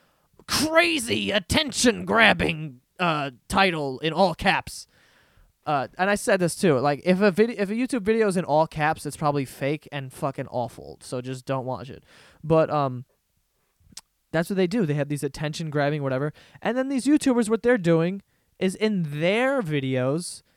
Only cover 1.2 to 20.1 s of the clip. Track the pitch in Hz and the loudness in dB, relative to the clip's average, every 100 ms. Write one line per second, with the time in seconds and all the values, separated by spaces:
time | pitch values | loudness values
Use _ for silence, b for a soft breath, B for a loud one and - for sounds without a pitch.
1.2 | 196 202 - 302 302 - 247 185 180 214 | 0 -2 0 0 0 2 2 2 0 4
2.2 | 214 175 165 156 156 123 _ - 175 151 | 6 4 0 -2 -8 -12 _ -4 -2 0
3.2 | 139 123 - 196 196 165 139 131 160 156 | -4 -10 -4 2 2 0 -4 -2 -2 2
4.2 | 190 160 202 151 - - - b b b | 2 2 0 0 -4 -14 -18 b b b
5.2 | b b b _ - 143 113 - 190 208 | b b b _ -2 -2 -2 -2 0 0
6.2 | - 190 175 - 185 131 143 143 - 185 | 2 2 2 2 4 4 2 0 2 4
7.2 | 208 165 226 202 196 226 254 254 196 226 | 4 4 0 0 -4 -2 -2 -2 0 2
8.2 | 208 185 147 147 160 156 151 156 147 - | 2 0 0 2 0 0 -2 -2 -6 -2
9.2 | 151 143 131 - 139 151 - 143 131 - | 0 0 -4 -4 -4 -4 -8 -12 -12 -6
10.2 | 143 139 131 120 117 - 69 - - 127 | -6 -6 -8 -6 -6 -10 -16 -18 -10 -10
11.2 | 123 131 131 135 123 117 135 78 b b | -8 -10 -6 -6 -6 -10 -12 -18 b b
12.2 | b b 151 160 156 147 135 123 - _ | b b 2 4 4 2 0 -4 -12 _
13.2 | _ _ _ _ _ _ _ - _ _ | _ _ _ _ _ _ _ -20 _ _
14.2 | _ 160 170 190 180 233 156 147 143 147 | _ -4 -2 0 0 0 0 -2 -2 -4
15.2 | 143 - 156 156 160 147 143 151 139 131 | -4 -6 -8 -6 -4 -2 0 -2 -2 -2
16.2 | 151 b b b 196 247 262 269 254 302 | -4 b b b -4 -2 -2 -2 2 2
17.2 | 277 240 214 220 240 247 170 165 170 196 | 4 2 2 0 2 2 4 2 2 -4
18.2 | - _ _ _ 190 175 220 196 156 147 | -12 _ _ _ -4 0 0 0 -2 0
19.2 | 170 214 262 277 170 147 131 131 127 | 0 2 2 0 0 -2 0 0 0